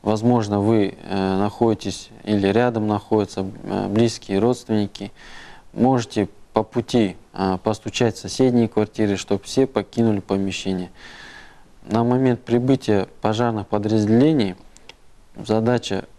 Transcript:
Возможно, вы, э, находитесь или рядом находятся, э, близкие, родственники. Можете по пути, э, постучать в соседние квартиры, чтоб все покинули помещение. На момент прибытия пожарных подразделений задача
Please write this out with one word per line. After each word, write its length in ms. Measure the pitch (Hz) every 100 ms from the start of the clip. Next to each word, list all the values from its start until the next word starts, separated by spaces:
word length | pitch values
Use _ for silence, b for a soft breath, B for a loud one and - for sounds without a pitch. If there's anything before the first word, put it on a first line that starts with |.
Возможно, 580 | 101 107 113 120 104 104
вы, 380 | 101 113 98 -
э, 360 | - 98 95 95
находитесь 720 | 104 - 117 107 98 92 - 110
или 240 | - 104 98
рядом 400 | 101 123 113 107
находятся, 580 | 104 - 110 101 - 95 95
э, 240 | 101 98 98
близкие, 520 | 104 117 - - 98
родственники. 720 | 113 123 - 107 101 - 101 B B B B B B
Можете 560 | - 120 131 113 - 98 - - -
по 80 |
пути, 540 | 107 - - 120 104 87 -
э, 240 | - 95 92
постучать 540 | - 107 - - 120 104
в 40 |
соседние 500 | - - 131 120 113
квартиры, 480 | - 104 - 107 98
чтоб 260 | - 98
все 240 | - - 135
покинули 540 | 113 98 - 117 104
помещение. 680 | - 98 98 92 95 92 90 B B B B B B B B -
На 220 | - 110 117
момент 340 | 127 131 117
прибытия 680 | - 120 127 135 - 104 95 -
пожарных 480 | 107 107 120 110 98
подразделений 880 | 107 104 110 104 113 147 156 98 90 - - - - - - - -
задача 720 | 113 110 113 120 - 98 -